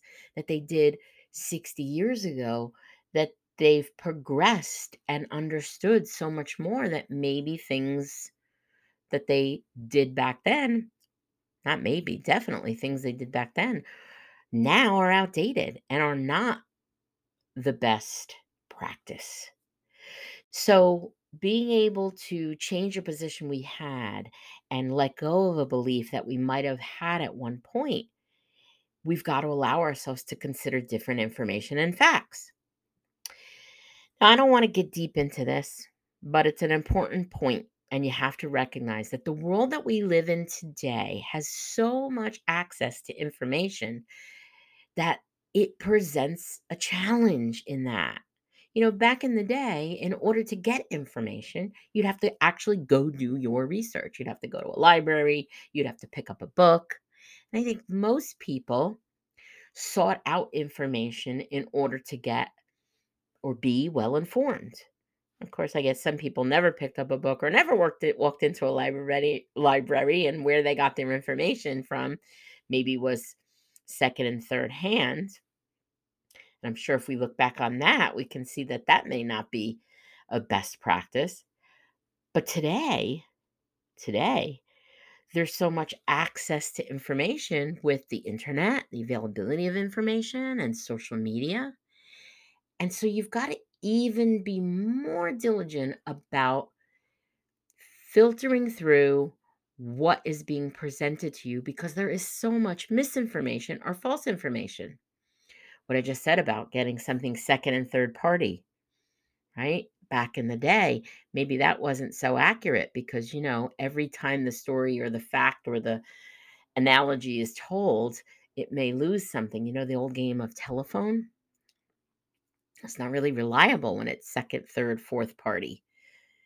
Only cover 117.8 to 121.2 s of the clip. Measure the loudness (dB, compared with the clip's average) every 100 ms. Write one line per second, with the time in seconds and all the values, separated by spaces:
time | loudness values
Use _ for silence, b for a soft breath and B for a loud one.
117.8 | 2 2 0 -4 -18 b b -10 -6 -2
118.8 | -2 0 0 0 -2 -6 -6 -6 -6 -4
119.8 | -2 -2 -4 -4 -4 -2 -6 -8 -8 -6
120.8 | -4 -4 -2 -2